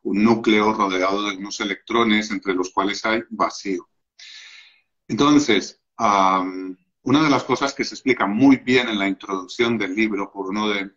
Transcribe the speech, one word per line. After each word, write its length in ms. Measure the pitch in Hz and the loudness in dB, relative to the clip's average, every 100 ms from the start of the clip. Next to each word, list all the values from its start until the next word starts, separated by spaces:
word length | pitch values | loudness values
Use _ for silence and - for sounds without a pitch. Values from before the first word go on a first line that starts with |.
un 200 | 101 95 | -4 2
núcleo 500 | 110 113 113 107 107 | 4 4 4 4 4
rodeado 560 | 104 98 92 95 98 104 | 2 0 0 0 -2 -4
de 80 | 95 | -6
unos 220 | 101 - | -10 -8
electrones 680 | 104 98 - 117 113 107 107 | -6 -8 -2 0 2 2 0
entre 240 | 95 98 | -6 -4
los 180 | 92 92 | -2 -2
cuales 320 | - 98 101 113 | -2 -2 -2 -2
hay 180 | 113 - | -2 -4
vacío. 600 | 104 87 - 101 87 - _ _ _ - - - - - _ _ _ - | -4 -4 -4 -6 -6 -8 _ _ _ -20 -20 -20 -20 -20 _ _ _ -8
Entonces, 720 | 117 143 147 147 98 - - _ - | 0 4 4 4 0 -2 -12 _ -4
am, 800 | 110 101 95 95 92 92 95 92 _ _ | 2 4 4 2 -2 -8 -10 -14 _ _
una 200 | 127 143 | 0 2
de 60 | 156 | 2
las 140 | 127 | 0
cosas 300 | - 123 139 | 0 -2 -2
que 100 | - | -4
se 120 | 113 107 | -8 -4
explica 300 | 131 120 101 | -2 0 0
muy 320 | 107 135 127 | 4 6 6
bien 320 | 123 127 120 | 4 0 0
en 100 | 104 | -2
la 80 | 98 | -2
introducción 680 | 95 98 95 92 - 117 113 | -4 -6 -8 -8 -2 0 0
del 180 | 95 101 | -2 -2
libro 360 | 110 101 98 | -2 -2 -6
por 160 | 101 95 | -8 -6
uno 220 | 104 107 | -4 -2
de, 220 | 101 98 | -4 -6